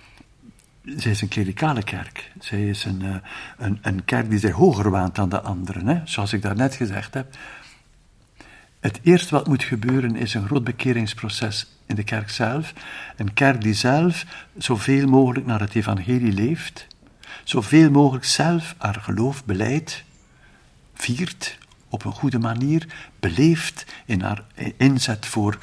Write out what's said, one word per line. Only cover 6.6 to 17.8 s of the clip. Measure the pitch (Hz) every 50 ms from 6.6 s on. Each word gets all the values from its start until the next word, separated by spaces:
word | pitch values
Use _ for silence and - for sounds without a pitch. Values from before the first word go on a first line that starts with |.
| 131 139 139
gezegd | - 123 101 98 98 98 - -
heb. | 139 127 131 - - - - - - - - - - _ _ _ _ _ _ _ _ _ _ _ - - - - - - _ _ _
Het | - 107 104 - -
eerste | 170 180 175 - - 151
wat | 139 - 170
moet | 139 123 -
gebeuren | - 127 110 107 123 131 135 123 120 110
is | 120 120 104 -
een | 113 98
groot | 101 147 139 117
bekeringsproces | 123 117 - - 127 120 117 110 104 - - - 107 - - 120 107 104 - - - _ _ _
in | - -
de | 104 104
kerk | - 110 110 107 107
zelf. | - - 117 110 120 151 160 - - - - - - - - - - -
Een | 110 101 104
kerk | - 143 135 131 113
die | 107 107 104
zelf | 104 - 123 135 151 170 180 170 - - - - - - - - 190
zoveel | - - 123 104 - 131 135 139 139 135
mogelijk | 131 135 135 123 120 135 131
naar | 127 113 104
het | 104 95 -
evangelie | 113 104 107 104 98 90 107 123 123 123 110 98
leeft, | 95 107 131 165 160 - - - - - - - _ - - - _ - - - - -
zoveel | - - 127 104 - 147 160